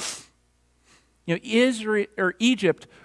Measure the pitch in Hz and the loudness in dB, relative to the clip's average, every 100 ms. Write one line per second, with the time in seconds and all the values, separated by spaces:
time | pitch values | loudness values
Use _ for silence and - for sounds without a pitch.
0 | - - - _ _ _ _ _ _ _ | -12 -12 -18 _ _ _ _ _ _ _
1 | _ _ - 170 - 226 254 226 214 214 | _ _ -4 -4 0 2 2 0 -2 -2
2 | - - 185 - 233 240 180 - - - | -4 -2 -4 0 0 2 0 0 -8 -20